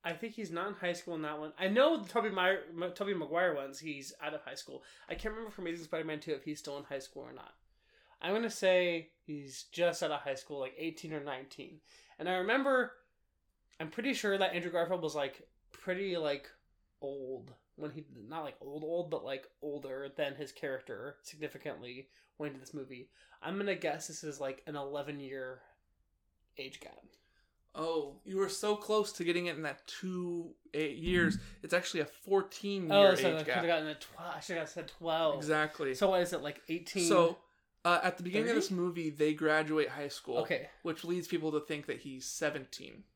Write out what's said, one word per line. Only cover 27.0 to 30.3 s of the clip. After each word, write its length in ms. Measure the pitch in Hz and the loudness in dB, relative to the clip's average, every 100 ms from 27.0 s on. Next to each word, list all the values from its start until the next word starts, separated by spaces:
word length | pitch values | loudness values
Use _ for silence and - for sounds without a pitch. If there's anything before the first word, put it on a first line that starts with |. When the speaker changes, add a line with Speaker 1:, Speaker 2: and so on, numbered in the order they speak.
| - _ _ _ _ _ _ | -20 _ _ _ _ _ _
Speaker 2:
Oh, 400 | 156 160 160 143 - | -6 -2 0 -2 -10
you 120 | - 190 | -4 0
were 120 | 190 | 0
so 260 | - 208 | 0 0
close 360 | 208 - 214 208 | 0 2 2 2
to 100 | - | -2
getting 220 | 175 175 | 0 2
it 100 | 175 | 0
in 60 | 156 | -2
that 240 | 151 135 | -4 -6
two, 680 | - - 185 180 175 | -12 -6 -4 -2 -2